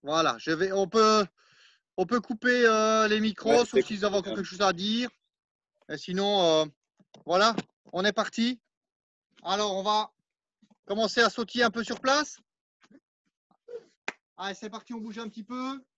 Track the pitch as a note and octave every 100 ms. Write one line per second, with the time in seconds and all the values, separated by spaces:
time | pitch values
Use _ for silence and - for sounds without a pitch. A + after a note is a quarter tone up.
0 | C#3 D#3+ D#3 A#2 D3+ D#3+ F#3+ G3 F#3+ A3
1 | A3 G#3+ F#3+ _ _ _ _ _ _ -
2 | F3+ A#3+ - A3+ B3 B3 A#3 A3 A3 A3
3 | G#3+ G#3+ A3 F#3+ A3 A#3 A#3+ - - G#3
4 | G3+ G3 F#3+ G3 F3+ F#3 G3 F3 G3+ A3+
5 | B3 _ _ _ _ _ _ _ - D3+
6 | - F3+ G3+ G3+ E3+ D#3 D3+ _ _ _
7 | _ - - F3 A3 G3 - _ - F3+
8 | G3+ G#3 G#3 - A#3 B3 _ _ _ _
9 | _ _ _ _ E3 G3 G#3 F#3+ G3 G#3+
10 | G#3+ _ _ _ _ _ _ _ - G3+
11 | G#3+ - A3+ - A3+ A#3+ A#3+ A3+ A3 -
12 | C4 C#4+ D4 - _ _ _ _ _ -
13 | _ _ _ _ _ _ - A#4+ - _
14 | - - _ - F#3+ F#3+ A3 G#3+ - A#3
15 | A3 G#3+ A3+ A3+ G3+ B3 C4 C4+ B3+